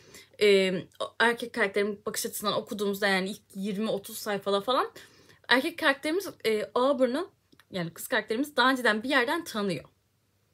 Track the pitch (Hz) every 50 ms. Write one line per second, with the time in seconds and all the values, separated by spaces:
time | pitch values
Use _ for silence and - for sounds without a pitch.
0 | - - - - - _ _ - 214 208 196 190 190 185 185 175 175 - _ -
1 | - - - - 220 233 233 233 240 - - 240 208 196 - 208 202 214 202 202
2 | - 220 202 - - 214 - - 208 202 - - 220 - 220 196 208 202 202 196
3 | 208 196 190 185 185 190 220 - _ _ - 196 190 214 190 196 220 214 180 202
4 | 202 - 220 - - 220 202 196 - 196 202 202 202 254 254 302 415 453 - -
5 | - - - - - - - _ _ - 240 262 277 330 - - 330 294 277 -
6 | - 302 320 392 392 311 - - - 220 220 214 - - - 240 254 277 285 247
7 | 262 240 247 302 370 - - _ _ _ _ _ - _ 190 180 170 165 - -
8 | - - 254 220 214 - 220 240 294 294 - 247 240 262 269 247 233 226 208 220
9 | 226 262 294 269 240 262 320 339 330 - - 214 202 196 165 - - - _ _
10 | _ _ _ _ _ _ _ _ _ _